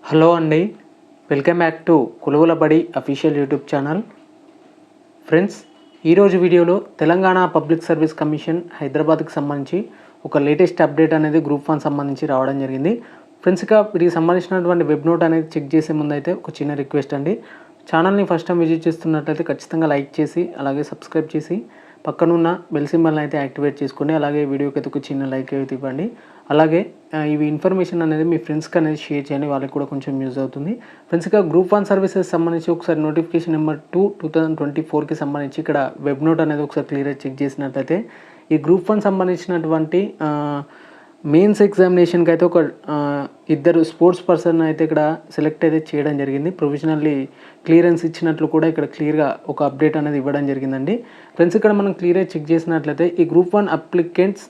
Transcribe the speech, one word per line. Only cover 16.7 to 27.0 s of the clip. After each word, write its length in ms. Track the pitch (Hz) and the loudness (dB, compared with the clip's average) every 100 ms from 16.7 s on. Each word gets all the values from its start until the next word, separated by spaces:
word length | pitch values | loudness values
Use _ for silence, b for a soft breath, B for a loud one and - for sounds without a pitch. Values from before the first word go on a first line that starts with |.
రిక్వెస్ట్ 400 | 147 135 151 139 | -6 -4 -4 -4
అండి, 220 | 143 143 226 B B B B - | -4 -4 -4 B B B B -2
ఛానల్ని 340 | 160 175 202 190 | 0 2 2 0
ఫస్ట్ 160 | 170 165 | -2 -2
టైమ్ 120 | 175 | 0
విజిట్ 280 | 160 165 165 | 2 0 -2
చేస్తున్నట్లయితే 560 | 160 160 156 151 156 | -2 -2 -2 -2 -4
ఖచ్చితంగా 460 | 160 139 - 165 160 | -4 -6 -4 -2 0
లైక్ 260 | 143 139 - | 0 -2 -4
చేసి 300 | 151 170 170 170 | -2 -2 -6 -6
అలాగే 260 | 139 139 | -6 -4
సబ్స్క్రైబ్ 460 | 147 - - 160 156 156 | -6 -10 -6 -4 -4 -6
చేసి 220 | 151 190 - B B B - | -6 -8 -8 B B B -10
పక్కనున్న 520 | - 165 170 165 180 - | 0 2 4 2 0 -4
బెల్ 140 | 156 147 | -6 -2
సింబల్ని 320 | 170 165 156 | 2 2 0
అయితే 180 | 147 151 | -2 -4
యాక్టివేట్ 460 | 139 - 143 - | -6 -4 -4 -4
చేసుకోండి. 300 | 139 - 147 | -8 -4 -2
అలాగే 320 | 160 147 147 143 | 0 0 -2 -2
వీడియోకి 260 | 139 143 143 | -2 -4 -4
అయితే 100 | 135 | -6
ఒక 220 | 139 139 | -8 -8
చిన్న 140 | 139 135 | -8 -6
లైక్ 280 | 131 131 | -6 -6
అయితే 220 | 139 135 131 | -6 -6 -8
ఇవ్వండి. 360 | 135 131 208 B B B B | -8 -6 -8 B B B B
అలాగే, 380 | 147 160 165 202 - | 2 4 2 -2 -12